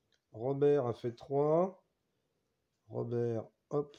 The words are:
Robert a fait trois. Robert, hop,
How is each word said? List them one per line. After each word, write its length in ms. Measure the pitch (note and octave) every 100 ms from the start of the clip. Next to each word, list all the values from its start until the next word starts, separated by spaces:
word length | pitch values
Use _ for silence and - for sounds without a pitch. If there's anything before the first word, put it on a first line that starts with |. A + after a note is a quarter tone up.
| _ _ _
Robert 540 | A2+ B2+ C#3 C#3+ C#3+ A#2+
a 80 |
fait 200 | A2 B2
trois. 720 | A2+ - C#3 D3+ D#3+ F#3+ F#3+ _ _ _ _ _ _ _ _ _ _ -
Robert, 600 | A#2+ A#2+ A#2+ A#2 A2+ - _ -
hop, 280 | D3 D3